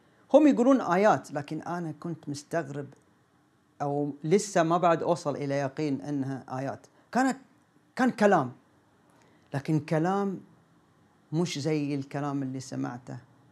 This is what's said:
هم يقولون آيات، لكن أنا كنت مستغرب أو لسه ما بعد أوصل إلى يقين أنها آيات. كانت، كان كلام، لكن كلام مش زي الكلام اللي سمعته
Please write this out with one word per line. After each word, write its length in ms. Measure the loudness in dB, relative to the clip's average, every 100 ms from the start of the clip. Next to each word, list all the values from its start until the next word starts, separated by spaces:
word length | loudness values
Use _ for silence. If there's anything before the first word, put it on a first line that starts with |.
| _ _ _
هم 120 | 6 8
يقولون 340 | 6 6 4
آيات، 520 | 4 4 6 4 0
لكن 300 | -10 -8 -10
أنا 320 | -8 -8 -8 -10
كنت 280 | -10 -10 -10
مستغرب 580 | -12 -6 -6 -6 -8 -12 -16 _ _ _ _ _ _ _ -8
أو 300 | -4 -2 -4 -4
لسه 380 | 2 2 2 0
ما 160 | 2 2
بعد 240 | 2 2
أوصل 340 | 0 -2 -2 -6
إلى 180 | -4
يقين 460 | -2 -4 -4 -4 -4
أنها 580 | -4 -4 -4 -8 -8 -8
آيات. 280 | -8 -8 -14 _ _
كانت، 260 | 0 0 -2 -10 _ _ _ _ -2
كان 140 | 0
كلام، 420 | 2 4 4 0 -6 _ _ _ _ _ _ _ _ _
لكن 260 | -6 0 -2
كلام 600 | 0 0 0 0 -2 -6 -12 _ _ _ _ _ _ _ _
مش 260 | -4 -2 -4
زي 360 | -2 -2 -2
الكلام 480 | -4 -6 -6 -4 -4
اللي 180 | -6 -8
سمعته 680 | -10 -8 -8 -8 -12 -16 -16 _ _